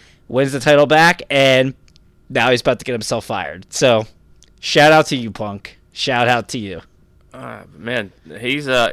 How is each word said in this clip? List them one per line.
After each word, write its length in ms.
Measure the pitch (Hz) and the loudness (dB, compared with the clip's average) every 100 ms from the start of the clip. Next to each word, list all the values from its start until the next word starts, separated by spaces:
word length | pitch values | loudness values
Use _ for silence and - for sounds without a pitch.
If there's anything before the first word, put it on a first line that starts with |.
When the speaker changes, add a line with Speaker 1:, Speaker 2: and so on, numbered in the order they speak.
| _ _ - | _ _ -6
Speaker 1:
wins 240 | 123 139 | -2 -2
the 80 | 135 | 0
title 260 | 139 147 143 | 2 4 6
back, 380 | 156 170 - - | 4 4 2 -2
and 440 | 139 135 131 131 - _ _ _ _ - | 2 4 4 2 -4 _ _ _ _ -8
now 220 | 127 120 | -2 0
he's 100 | 120 | 2
about 160 | 143 117 | 0 -2
to 60 | - | -4
get 60 | |
himself 340 | 120 - 117 - | -8 -4 -6 -6
fired. 400 | 104 76 85 - | -8 -8 -12 -12
So, 340 | - 135 113 113 _ _ _ _ _ | -2 2 2 0 _ _ _ _ _
shout 320 | - 160 151 | -2 4 6
out 160 | 156 147 | 6 2
to 80 | 139 | -4
you, 160 | 113 | -8
Punk. 480 | - 104 101 - _ _ | -8 -10 -10 -16 _ _
Shout 360 | - - 123 120 | -10 -4 0 0
out 220 | 120 107 | 0 -4
to 100 | 127 | -10
you. 220 | 101 85 - _ _ _ _ | -10 -12 -16 _ _ _ _
Speaker 2:
Uh, 300 | - 123 110 92 - | -20 -18 -18 -20 -16
man, 340 | 110 123 98 _ 78 87 | -8 -6 -8 _ -20 -10
he's, 280 | 123 143 139 | -6 -6 -2
uh, 240 | 127 117 | 0 0